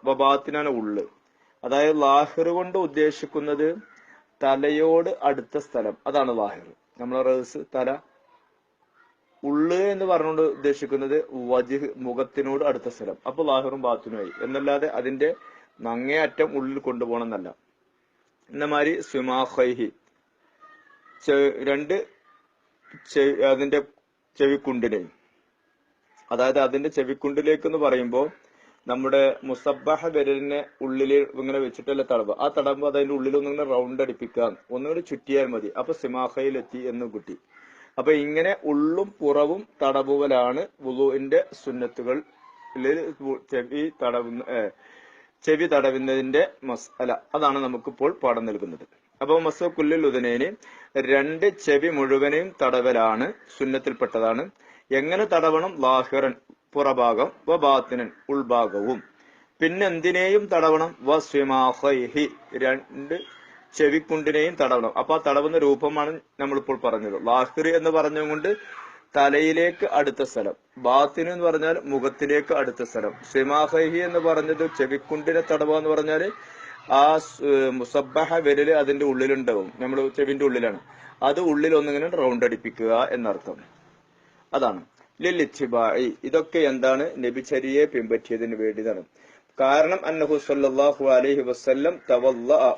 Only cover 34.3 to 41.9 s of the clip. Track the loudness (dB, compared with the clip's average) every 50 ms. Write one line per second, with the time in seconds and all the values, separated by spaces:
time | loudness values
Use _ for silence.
34.3 | -4 -2 -2 -2 -2 -6 _ _ -10 -8 -6 -6 -6 -6 -6 -8 -12 -12 -6 0
35.3 | 0 2 2 0 -2 -6 -6 -6 -6 -6 -6 -6 -6 -6 -6 -6 -4 -4 -4 -4
36.3 | -4 -4 -4 -2 -2 -4 -6 -8 -12 -10 -8 -8 -8 -8 -8 -10 -10 -12 -12 -14
37.3 | -16 -18 _ _ _ -20 -20 -20 -20 -20 -20 -12 _ -2 0 2 2 2 0 0
38.3 | -2 0 0 0 -2 -2 -2 -2 0 2 2 0 0 -2 -4 -4 -6 _ 0 0
39.3 | 2 2 2 2 0 -4 -8 -12 _ _ -2 0 0 0 0 0 0 0 2 2
40.3 | 2 2 2 2 0 -2 -6 -8 -10 _ -10 -8 -2 0 0 2 2 0 -2 2
41.3 | 2 2 2 0 -6 -12 -10 -10 -8 -6 -8 -8